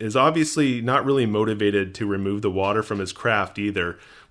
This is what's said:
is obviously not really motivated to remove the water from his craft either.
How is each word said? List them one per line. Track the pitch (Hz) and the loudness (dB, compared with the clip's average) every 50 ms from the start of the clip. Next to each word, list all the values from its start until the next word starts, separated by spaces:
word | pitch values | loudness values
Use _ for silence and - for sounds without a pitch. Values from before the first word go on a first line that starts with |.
is | 113 107 104 | -8 -2 2
obviously | 131 131 156 160 165 156 156 - 160 147 131 123 120 | 2 2 4 4 2 0 0 2 0 2 2 0 0
not | 113 123 127 139 110 | -2 0 0 0 2
really | 135 139 135 120 | 2 2 2 2
motivated | 107 104 107 110 110 110 104 104 104 101 101 98 92 92 | 2 2 2 2 2 0 2 2 2 2 2 0 -2 -4
to | - 110 | -6 -4
remove | 101 98 98 98 98 101 104 | -2 -2 -2 -2 -2 -2 -2
the | 104 104 | -2 -2
water | 92 95 95 98 104 110 | 0 0 0 0 0 0
from | 107 - 107 101 | -2 -2 -4 -4
his | 95 92 | -4 -6
craft | - - - 120 113 104 95 - - - | -8 -4 0 0 2 2 0 -2 -6 -4
either. | 101 104 101 98 87 87 85 - - - - - - _ | -4 -2 -2 -2 -2 -4 -4 -10 -16 -20 -20 -20 -14 _